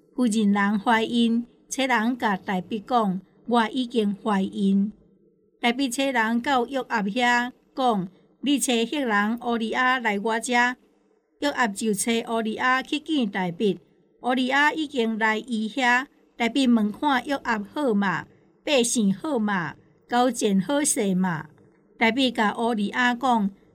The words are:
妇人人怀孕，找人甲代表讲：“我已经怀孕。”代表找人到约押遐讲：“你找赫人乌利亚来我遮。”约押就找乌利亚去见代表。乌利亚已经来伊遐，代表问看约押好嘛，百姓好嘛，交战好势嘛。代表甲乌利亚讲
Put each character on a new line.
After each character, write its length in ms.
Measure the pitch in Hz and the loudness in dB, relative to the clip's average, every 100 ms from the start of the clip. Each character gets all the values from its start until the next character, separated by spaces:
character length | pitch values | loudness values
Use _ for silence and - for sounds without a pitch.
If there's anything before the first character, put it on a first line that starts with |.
| _ - | _ -2
妇 100 | 247 | 0
人 260 | 214 208 | 2 2
人 280 | 202 202 214 | 2 2 0
怀 240 | 220 226 | 2 0
孕， 420 | 226 233 233 233 233 _ - | 2 2 2 0 -4 _ -10
找 180 | - 262 | -4 0
人 320 | 240 220 247 | 2 0 0
甲 180 | 233 190 | 0 -2
代 240 | - 190 | -2 -4
表 180 | 175 226 196 | -4 -8 -2
讲 340 | 247 214 185 - _ - | 0 0 -2 -8 _ -2
：“我 240 | 240 220 | 0 0
已 160 | 269 240 | -2 -2
经 300 | 240 208 196 | 0 0 -2
怀 180 | 226 196 | -2 0
孕。” 500 | 190 214 196 196 208 - _ _ _ _ _ _ | 0 0 2 2 0 -4 _ _ _ _ _ _
代 140 | 240 | -2
表 140 | 247 277 | 0 -2
找 200 | 240 269 | 0 0
人 320 | 247 220 233 | 0 0 0
到 240 | 240 262 240 | 0 0 0
约 140 | 269 240 | -4 -4
押 140 | 233 | -2
遐 480 | 202 202 240 240 247 - _ - | -2 0 2 2 0 -8 _ -2
讲 320 | 254 214 180 - _ _ | 0 0 -2 -10 _ _
：“你 160 | 226 285 | 0 0
找 160 | - 233 226 | 2 0 0
赫 140 | 302 | -2
人 400 | 254 208 208 233 | 0 2 0 -2
乌 160 | 247 233 | -2 -2
利 120 | 226 | -2
亚 300 | - 254 254 | 0 0 0
来 180 | 226 202 | 0 -2
我 220 | 220 226 | -2 -2
遮。” 140 | 220 240 247 247 _ _ _ _ _ _ | 0 2 2 -2 _ _ _ _ _ _
约 100 | 285 | -2
押 180 | 269 240 | 0 -2
就 260 | 196 226 | 0 -2
找 180 | 202 - 226 226 | 0 0 -2 -2
乌 100 | 226 | -4
利 140 | 220 | -4
亚 280 | 214 254 262 | -2 0 0
去 180 | 262 302 | -2 -6
见 300 | 302 311 226 | -2 -2 0
代 220 | 202 180 | -2 -4
表。 240 | 170 214 175 - _ _ _ | 0 0 -2 -6 _ _ _
乌 120 | 240 | -2
利 120 | 247 254 | -2 0
亚 260 | 269 294 | 2 2
已 160 | 320 294 | 0 -4
经 320 | 262 226 220 | -2 -2 0
来 180 | 220 220 | 0 0
伊 280 | - 226 220 | -4 -4 -4
遐， 380 | 277 247 247 269 _ _ - | 0 2 2 0 _ _ -4
代 100 | 233 | -2
表 160 | 254 262 | 2 4
问 180 | 233 208 | 4 2
看 320 | 202 294 262 - | -2 0 0 0
约 140 | 277 | -4
押 160 | 262 220 202 | -2 -4 -6
好 200 | - 285 | -4 0
嘛， 320 | 208 202 160 - _ _ _ | 2 0 -2 -6 _ _ _
百 180 | - 285 | 0 2
姓 320 | 233 247 202 | 2 2 0
好 240 | 196 320 269 | 0 -2 -2
嘛， 380 | 208 196 156 - _ _ - | -2 -2 -4 -8 _ _ -4
交 240 | 240 254 | 0 0
战 300 | 240 220 196 | 0 0 2
好 200 | - 285 | 2 0
势 320 | 302 - 202 | 0 0 0
嘛。 340 | 180 190 160 151 - _ _ _ - | 0 0 -4 -8 -18 _ _ _ 0
代 140 | 226 | 0
表 200 | 226 262 | 2 0
甲 240 | 233 214 220 | 2 -2 0
乌 160 | 226 | -2
利 140 | 226 202 | -2 -2
亚 260 | 247 247 | 0 0
讲 380 | 240 262 233 196 - _ | 0 2 2 0 -4 _